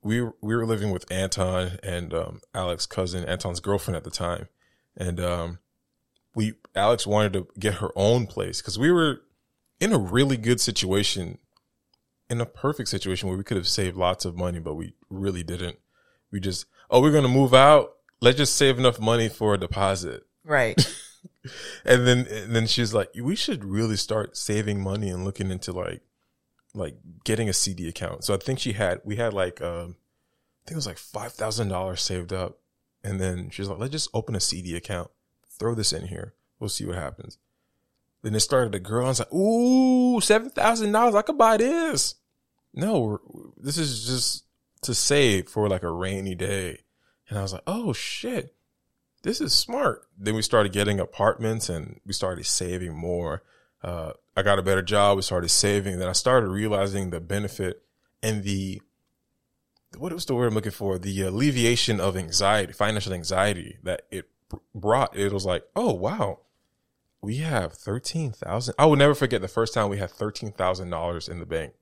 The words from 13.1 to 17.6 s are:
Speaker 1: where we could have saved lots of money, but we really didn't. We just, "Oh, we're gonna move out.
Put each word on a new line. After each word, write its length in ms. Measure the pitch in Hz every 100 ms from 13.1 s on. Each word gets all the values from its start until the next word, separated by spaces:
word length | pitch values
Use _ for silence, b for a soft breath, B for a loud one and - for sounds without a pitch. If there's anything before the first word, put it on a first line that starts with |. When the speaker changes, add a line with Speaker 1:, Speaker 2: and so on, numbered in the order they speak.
| 92 95
Speaker 1:
where 80 | 92
we 40 |
could 120 | 101 101
have 100 | 98
saved 300 | 107 92 92
lots 300 | 90 92 92
of 100 | 87
money, 220 | 90 87
but 160 | 80
we 180 | 78 82 - _
really 340 | 95 98 90
didn't. 360 | 82 87 90 - _ _ _ _ _
We 80 | 101
just, 280 | 95 87 - b b
"Oh, 100 | 127
we're 100 | 143
gonna 140 | 151 131
move 260 | 131 131
out. 400 | 127